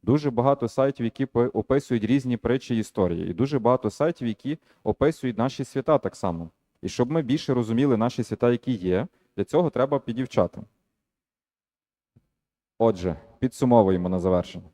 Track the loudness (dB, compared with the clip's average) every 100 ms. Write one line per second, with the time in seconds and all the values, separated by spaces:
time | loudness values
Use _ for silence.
0 | 2 0 2 2 2 2 -2 0 0 0
1 | -6 -4 -4 0 0 -2 0 -2 0 -2
2 | 2 0 0 -4 0 -2 -2 -4 -2 0
3 | 0 0 -6 -4 -2 0 2 2 0 -2
4 | -2 -2 -6 -6 -8 -8 _ _ -6 0
5 | 0 0 -6 -2 -4 -4 -6 -4 2 2
6 | 0 -4 -6 -6 -10 _ _ _ -10 -2
7 | -2 0 0 -2 0 -2 0 0 2 2
8 | 0 -2 -6 0 0 0 -2 -4 0 -2
9 | -2 _ _ -8 -2 0 0 0 0 0
10 | -4 -8 -4 -2 -2 -4 -20 _ _ _
11 | _ _ _ _ _ _ _ _ _ _
12 | _ _ _ _ _ _ _ _ 0 2
13 | -4 -6 -14 _ -6 -2 4 6 6 2
14 | 0 -2 0 0 -2 -12 -20